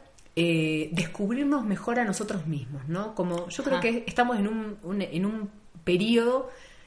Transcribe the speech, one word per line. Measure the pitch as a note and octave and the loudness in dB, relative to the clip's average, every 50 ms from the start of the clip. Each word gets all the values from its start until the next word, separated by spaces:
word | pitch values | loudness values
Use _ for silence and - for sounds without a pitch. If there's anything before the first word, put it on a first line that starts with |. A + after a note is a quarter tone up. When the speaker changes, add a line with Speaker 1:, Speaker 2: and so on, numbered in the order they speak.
| - - - - - - - | -16 -20 -20 -20 -20 -4 0
Speaker 1:
eh, | E3+ E3+ E3+ E3 D#3+ D#3 D#3 D#3 D#3 D#3 - E3+ | 2 4 4 4 4 2 2 0 0 -2 -2 -2
descubrirnos | E3+ E3 - - - G3+ G3 A#3+ C4+ D4 C#4 D4 C#4 G#3+ | -2 -2 -2 -2 -2 -2 0 0 2 2 2 2 2 2
mejor | G#3 F#3+ - - A#3+ A#3+ B3 | 0 -2 -2 -2 -2 0 0
a | A#3+ | 2
nosotros | G3+ F#3 - G#3+ G#3 G#3+ F#3 D3 | 0 0 -2 -2 -4 -4 -4 -2
mismos, | D#3+ D#3 C#3+ A#2 A#2+ C#3+ C3+ B2+ D3 | -2 -2 -4 -4 -6 -8 -8 -6 -4
¿no? | E3 F#3+ G#3 G#3+ G#3+ | -4 -4 -4 -4 -4
Como | - F3+ F3 F3 E3+ F3 F3+ | -2 -2 0 -2 -2 -4 -6
yo | - - C4 | -6 -4 -2
creo | C#4+ F3 | 0 2
Speaker 2:
Ajá. | F3 G#3 | 2 2
Speaker 1:
que | A3+ A#3 A#3 A#3 | 2 0 0 -2
estamos | - - - A#3+ A#3+ A#3+ G#3 | -2 2 2 4 4 4 2
en | G3+ G#3+ | 2 0
un, | A3+ A3 A3 G#3+ G#3 - - | 0 -2 -4 -6 -8 -8 -8
un, | E3 G3+ G3+ F3 | -4 -4 -2 -2
en | - - E3+ F#3+ | -2 -2 -2 0
un | G#3 A3 A3 G#3 G3+ - - - - - E3 - | 0 -2 -2 -6 -8 -10 -12 -20 -20 -20 -6 0
periodo | F#3 F3+ F3 G#3 A3+ A#3 A#3 A#3 A#3+ B3+ C4+ C4 - - - - - - - - | 2 2 4 4 4 4 4 4 4 2 2 0 -4 -10 -16 -18 -20 -20 -20 -20